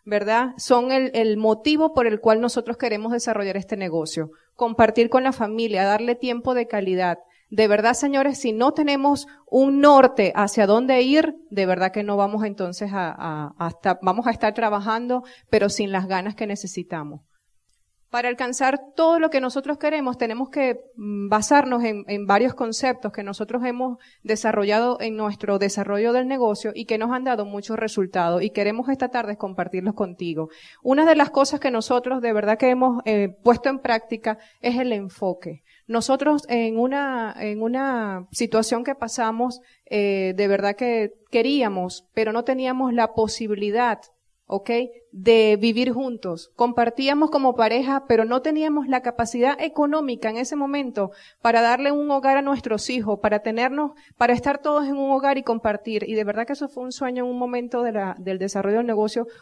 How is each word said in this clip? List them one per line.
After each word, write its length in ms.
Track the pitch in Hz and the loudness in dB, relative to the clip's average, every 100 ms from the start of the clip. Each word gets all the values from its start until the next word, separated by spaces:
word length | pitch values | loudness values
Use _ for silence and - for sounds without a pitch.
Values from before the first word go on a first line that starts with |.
| - | -4
¿verdad? 460 | 208 202 226 254 254 | -2 2 0 0 -4
Son 360 | - 247 254 | 2 4 4
el, 180 | 269 262 | 0 0
el 220 | 240 220 214 | 0 2 2
motivo 580 | 220 214 302 302 320 | 2 2 2 2 2
por 140 | 311 233 | 2 0
el 140 | 214 | 2
cual 180 | 220 220 | 2 4
nosotros 380 | 240 247 226 233 | 2 -2 -6 -4
queremos 340 | 247 208 220 | -2 -2 -2
desarrollar 460 | 240 233 214 196 190 | -4 -2 -4 -2 -4
este 180 | 190 208 | -6 -6
negocio. 560 | 185 160 151 - 156 - _ - | -4 -4 -4 -6 -8 -10 _ -4
Compartir 540 | 233 226 220 214 233 | -4 2 2 4 2
con 140 | 254 | 2
la 100 | 262 | 0
familia, 500 | 262 214 220 226 196 | -2 -4 -2 -2 0
darle 320 | 196 214 240 240 | 2 0 0 -2
tiempo 380 | 254 240 240 | -2 -4 -2
de 120 | 247 233 | -2 -2
calidad. 520 | 208 190 180 180 170 - _ _ | -4 -2 0 0 -2 -8 _ _
De 180 | 214 214 | 2 4
verdad, 260 | 208 220 | 6 4
señores, 460 | 240 285 277 277 262 | 2 2 2 2 0
si 140 | 247 | -2
no 180 | 214 262 | 2 2
tenemos 560 | 311 294 277 277 285 - - - | 2 0 2 2 0 -2 -18 0
un 360 | 254 269 277 | 4 4 6
norte 500 | 285 277 254 247 190 - | 8 10 8 6 0 2
hacia 320 | 208 - 196 | 0 2 4
dónde 340 | 214 254 254 | 4 4 4
ir, 340 | 254 294 320 294 - | 4 4 2 -2 -10
de 160 | 196 185 | -2 0
verdad 260 | 180 185 | 2 0
que 120 | 202 | -2
no 120 | 202 202 | -2 0
vamos 300 | 196 208 214 | 0 0 -4
entonces 460 | 202 180 180 202 | -4 -8 -6 -6
a, 200 | 196 170 - | -4 -6 -6
a, 360 | 165 151 147 - | -8 -8 -8 -6
a 80 | 165 | -8
estar, 320 | - 202 180 | -4 -2 0
vamos 240 | 185 196 247 | 0 0 0
a 60 | |
estar 220 | 233 214 | 0 0
trabajando, 720 | 220 226 208 202 226 247 247 247 - - | 0 0 0 -2 -4 -2 -4 -4 -20 -2
pero 180 | 214 202 | 0 2
sin 240 | - 202 | -2 -2
las 160 | 190 190 | -2 -2
ganas 280 | 185 196 202 | -4 -4 -8
que 120 | 214 | -8
necesitamos. 760 | 202 180 - 175 165 147 151 _ _ _ _ _ _ _ _ _ | -8 -10 -10 -10 -10 -10 -14 _ _ _ _ _ _ _ _ _
Para 180 | 240 247 | -4 -4
alcanzar 500 | 240 254 254 262 277 277 - | -4 -6 0 0 0 -4 2
todo 240 | 320 330 | 4 4
lo 100 | 320 | 2
que 120 | 285 | 0
nosotros 360 | 254 269 269 294 | -2 -4 -6 -2
queremos, 400 | 302 311 262 247 | -2 -2 -4 -4
tenemos 320 | 233 226 262 | -4 -4 -6
que, 300 | 294 262 233 - - | -2 -2 -2 -8 -14
mm, 320 | 208 202 202 | -10 -6 -2
basarnos 560 | 214 208 285 262 240 | -2 2 2 2 0
en, 220 | 233 208 202 | -2 -4 -6
en 180 | 202 202 | -8 2
varios 280 | 202 247 | 4 2
conceptos 580 | - 226 220 262 254 214 | 0 -6 -2 -2 -2 -6
que 120 | 214 | -8
nosotros 420 | 202 196 214 240 247 | -10 -8 -6 -4 -4
hemos 320 | 240 254 240 - _ | -4 -4 -6 -14 _
desarrollado 800 | 208 214 220 214 202 214 240 247 | -4 -2 0 0 2 2 2 0
en 160 | 226 220 | -4 -4
nuestro 420 | 214 202 208 196 | -4 -4 -2 0
desarrollo 540 | 202 202 196 202 233 | 0 -2 -2 0 2
del 120 | 247 254 | 2 0
negocio 460 | 269 233 208 220 | 0 0 0 -4
y 120 | 208 214 | -8 -4
que 120 | 220 | -2
nos 140 | 226 | 0
han 140 | 254 262 | -2 -2
dado 200 | 233 202 | -2 -4
muchos 320 | 202 202 220 | -8 -6 -6
resultados 640 | 220 208 185 185 170 175 | -4 -2 -2 0 2 2
y 100 | 208 | -2
queremos 360 | 214 202 226 254 | 0 -2 -2 -2
esta 220 | 269 254 | -2 -2
tarde 260 | 254 214 208 | -4 -6 -6
compartirlos 600 | 196 190 175 185 190 208 | -8 -6 -6 -4 -4 -4
contigo. 520 | 190 175 175 160 160 - - - | -6 -6 -8 -6 -8 -10 -20 -10
Una 240 | 254 277 320 | 0 4 6
de 100 | 311 | 6
las 140 | 285 | 4
cosas 300 | 269 277 294 | 2 0 0
que 120 | 269 | -2
nosotros 500 | 226 220 247 254 262 | -2 0 0 0 -4
de 100 | 233 | 0
verdad 260 | 214 208 220 | 0 0 2
que 120 | 262 | 2
hemos, 320 | 254 254 240 | 4 2 0
eh, 320 | - 214 202 - | 0 0 0 0
puesto 240 | 233 233 262 | 4 4 2
en 120 | 269 | -2
práctica 580 | 262 220 226 220 220 214 - _ | -2 -2 -2 -6 -4 -6 -10 _
es 160 | 247 240 | -4 -2
el 160 | 254 | -2
enfoque. 720 | 208 196 - 190 180 175 156 _ _ - | -4 -6 -6 -4 -4 -10 -16 _ _ -6
Nosotros 580 | 226 226 269 285 294 285 | -4 0 0 2 0 0
en 320 | 240 226 226 | -2 0 0
una, 560 | 247 277 277 254 220 - | 0 0 -2 -4 -6 -6
en 240 | 208 208 | -8 -4
una 680 | 226 254 269 247 214 185 180 | -2 -2 -2 -2 -4 -6 -10
situación 540 | - 233 220 220 233 254 | -6 0 0 0 -2 -4
que 100 | 269 | -6
pasamos, 640 | 233 - 226 226 247 240 _ _ - | -6 -4 -2 0 -4 -4 _ _ -6
eh, 460 | 208 202 196 190 185 | -2 0 0 -2 0
de 100 | 202 | 0
verdad 300 | 196 202 202 | 2 0 -2
que 340 | 247 233 214 - _ | -2 0 -2 -6 _
queríamos, 760 | 240 233 285 226 190 180 - _ | 0 2 2 0 -2 -6 -8 _
pero 180 | - 220 | -4 -2
no 140 | 226 240 | -2 -2
teníamos 480 | 262 254 254 262 | -2 -2 -2 0
la 200 | 233 220 | 2 0
posibilidad, 840 | 226 220 - 220 208 208 214 240 214 - _ _ _ - | 2 -2 -2 -4 -2 -2 0 0 -2 -8 _ _ _ -6
¿ok? 220 | 196 202 233 247 - _ | -6 -2 -2 -2 -10 _
De 460 | 185 190 226 220 208 | -2 4 6 8 6
vivir 320 | 233 220 247 | 4 2 0
juntos. 600 | 240 269 226 190 165 - - | 0 -4 -6 -8 -10 -10 0
Compartíamos 760 | 240 247 233 233 269 294 311 | 0 2 0 0 0 2 2
como 240 | 302 262 247 | 2 2 2
pareja, 480 | 220 233 262 277 269 | 2 2 0 -2 2
pero 180 | 226 220 | 2 4
no 180 | 254 | 0
teníamos 440 | 311 311 311 294 262 | 0 -2 0 -2 0
la 140 | 254 | -2
capacidad 580 | 254 240 233 247 247 285 | -2 -4 -4 0 0 0
económica 720 | 311 302 294 311 285 240 220 | -4 0 0 0 -2 -4 -4
en 80 | 226 | -4
ese 180 | 254 294 | -6 -4
momento 540 | 277 285 262 220 190 - - _ | -4 -4 -4 -4 -4 -6 -20 _
para 200 | 233 233 | 2 4
darle 300 | 233 254 285 | 4 2 0
un 200 | 294 294 | 0 0
hogar 260 | 277 269 269 | 0 2 2
a 60 | |
nuestros 480 | 277 269 233 214 - | 2 -2 -2 -4 -2
hijos, 260 | 247 214 202 | -4 -2 -2
para 160 | 214 208 | 0 0
tenernos, 540 | 220 220 254 277 294 - - - | -2 -2 -2 0 -4 -6 -18 -2
para 160 | 240 | 2
estar 280 | 240 285 285 | 2 0 -2
todos 240 | 302 294 277 | 0 0 0
en 120 | 277 | -2
un 120 | 269 | 0
hogar 300 | 269 277 269 | 2 2 0
y 40 | |
compartir. 640 | 254 226 226 208 226 214 208 | -2 -2 -2 -4 -4 -6 -2
Y 60 | |
de 100 | 214 | -4
verdad 220 | 208 208 233 | -2 -4 -4
que 80 | |
eso 140 | 285 277 | -6 -8
fue 160 | 254 | -8
un 80 | 254 | -12
sueño 320 | - 269 247 | -6 -6 -4
en 80 | 247 | -4
un 80 | 247 | -4
momento 420 | 247 247 240 240 | -4 -4 -4 -4
de 120 | 240 | -2
la, 220 | 214 190 180 | -2 -6 -6
del 180 | 185 190 | -6 -4
desarrollo 400 | 196 196 196 214 | -4 -2 0 0
del 80 | 240 | 0
negocio, 400 | 214 214 233 233 - | 0 0 -2 -6 -10